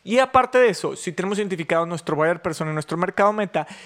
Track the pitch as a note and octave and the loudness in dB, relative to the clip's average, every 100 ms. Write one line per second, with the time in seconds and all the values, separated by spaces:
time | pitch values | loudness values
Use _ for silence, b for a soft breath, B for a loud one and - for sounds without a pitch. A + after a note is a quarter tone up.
0 | - A#3+ C4 C4 B3 B3+ B3 F3 D3+ - | -2 2 4 2 4 4 4 2 -4 -6
1 | - D#3+ F#3+ G3+ G3+ F3+ D#3+ E3 E3+ E3+ | -8 -4 -4 -2 -4 -4 -2 0 0 -4
2 | - D3+ D#3 F3 F3+ D#3 D#3 D#3 - E3 | -4 0 0 0 -4 -4 -4 -4 -4 -2
3 | F#3 - G3+ G#3+ G3 D#3+ D3 B | -2 2 2 2 -2 -4 -6 B